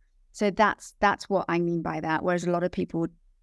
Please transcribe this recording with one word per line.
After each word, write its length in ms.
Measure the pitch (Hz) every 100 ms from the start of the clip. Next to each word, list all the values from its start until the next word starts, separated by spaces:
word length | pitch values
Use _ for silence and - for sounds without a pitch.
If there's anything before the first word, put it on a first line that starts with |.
| _ _ _
So 180 | - 208
that's, 420 | 185 208 - - -
that's 280 | 202 - -
what 180 | 190 -
I 80 | 170
mean 240 | 170 170
by 180 | 165 156
that. 220 | 160 160
Whereas 220 | 180 175 170
a 60 |
lot 120 | 175
of 80 | 180
people 280 | 185 175 165
would 140 | 165 - _ _